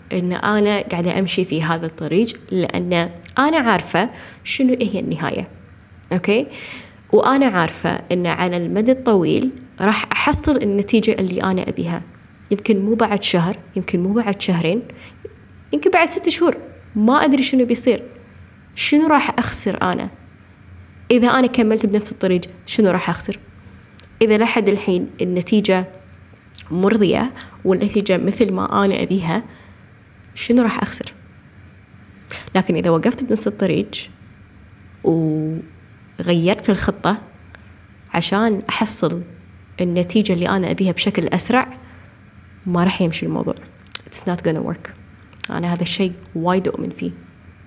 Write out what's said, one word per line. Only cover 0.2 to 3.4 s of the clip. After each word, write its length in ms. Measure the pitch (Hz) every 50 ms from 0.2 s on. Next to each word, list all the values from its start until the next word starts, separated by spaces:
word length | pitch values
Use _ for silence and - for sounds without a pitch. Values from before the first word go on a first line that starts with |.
| 175 180 180
أنا 480 | - - 202 214 214 208 208 208 202
قاعدة 380 | - - 180 170 170 180 - -
أمشي 260 | 190 175 - 202 180
في 180 | - 147 160 160
هذا 220 | 160 165 165 170
الطريق، 540 | 160 160 - 160 147 156 190 233 226 - - - -
لأن 420 | 190 185 170 - - - 180 175 180 170 170 175 - - - - -
أنا 180 | -